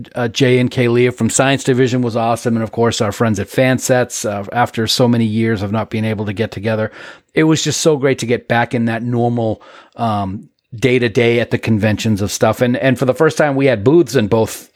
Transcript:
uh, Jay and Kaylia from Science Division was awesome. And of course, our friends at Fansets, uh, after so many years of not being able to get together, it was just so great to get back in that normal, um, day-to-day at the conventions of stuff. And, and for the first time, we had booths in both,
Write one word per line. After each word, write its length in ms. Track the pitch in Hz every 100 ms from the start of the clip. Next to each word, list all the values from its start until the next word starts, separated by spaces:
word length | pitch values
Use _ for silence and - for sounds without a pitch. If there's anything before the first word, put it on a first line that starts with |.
| 117
uh, 140 | - 120
Jay 300 | - 127 127
and 120 | 127
Kaylia 440 | - 120 120 123
from 160 | - 113
Science 340 | - 135 139
Division 380 | - 127 131 127
was 140 | 123 113
awesome. 380 | 113 117 127
And 80 | 113
of 80 | 113
course, 280 | - 117 -
our 120 | 104
friends 280 | - 117 101
at 60 | 98
Fansets, 840 | - 127 123 - 123 120 - 110
uh, 180 | 101 101
after 340 | - 117 - 110
so 220 | - 120
many 160 | 117
years 380 | 113 107 113 110
of 100 | 101
not 160 | 110 104
being 160 | 113
able 220 | 110 107 104
to 80 |
get 160 | 104 107
together, 420 | - 107 110 110 - - - _
it 120 | -
was 200 | 156 156
just 160 | 151 -
so 160 | 165 147
great 220 | 135 131
to 80 | 117
get 200 | 120 -
back 280 | 120 120
in 100 | 123
that 180 | 117 113
normal, 600 | 120 120 120 120 113 107 - - - -
um, 540 | 117 104 98 104 - _ -
day-to-day 640 | 110 127 123 120 113 117 117
at 100 | 113
the 60 | -
conventions 640 | - 110 107 101 113 101
of 100 | 101
stuff. 300 | - 113 107
And, 160 | 123 123
and 220 | 135 123
for 80 | 131
the 80 |
first 240 | - 160 -
time, 180 | 151 135
we 80 |
had 180 | 139 113
booths 320 | 101 170 156
in 140 | 139 104
both, 420 | 113 110 - -